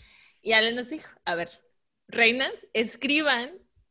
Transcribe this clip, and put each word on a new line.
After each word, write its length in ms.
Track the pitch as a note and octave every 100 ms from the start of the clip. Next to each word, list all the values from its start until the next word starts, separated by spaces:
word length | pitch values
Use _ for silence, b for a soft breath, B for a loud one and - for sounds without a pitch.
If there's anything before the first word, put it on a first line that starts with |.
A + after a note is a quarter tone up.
| b b b b
y 120 | G#3
Ale 180 | A3 A3+
nos 160 | A#3+ B3
dijo, 200 | D#4 - - -
"A 100 | E3+
ver, 140 | E3+ - _ _ _ _ -
reinas, 440 | A#3 A3+ B3+ D4 A4 -
escriban 800 | A3 A3+ - C#4 D4 D4 A#3+ B3+ F#4 _ _ _